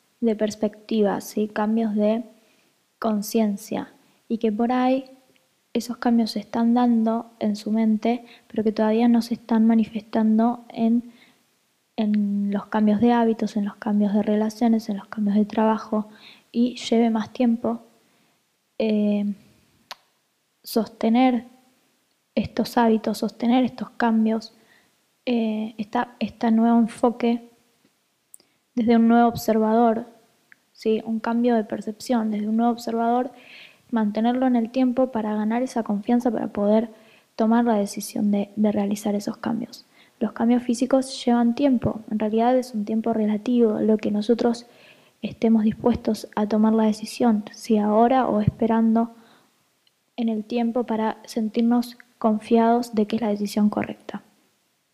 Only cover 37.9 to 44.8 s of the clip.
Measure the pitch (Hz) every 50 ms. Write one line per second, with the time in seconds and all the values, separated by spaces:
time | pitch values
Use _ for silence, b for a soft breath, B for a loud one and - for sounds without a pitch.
37.9 | - 208 202 - - 233 214 208 202 202 202 - - 214 214 208 208 208 202 202
38.9 | 208 208 - 208 208 202 202 226 220 - - - 233 - 233 - - - - b
39.9 | b b b b b _ 226 214 - - 233 233 247 247 247 - 240 226 262 240
40.9 | 277 262 262 262 - - - 247 240 240 240 233 233 240 285 277 262 226 - 220
41.9 | - 220 - - 214 208 220 214 214 220 226 240 254 254 240 247 254 214 208 214
42.9 | 220 220 220 233 226 220 214 208 214 208 208 254 247 240 233 220 214 220 214 214
43.9 | 220 214 - 214 208 208 214 - 240 226 247 240 233 233 - b b b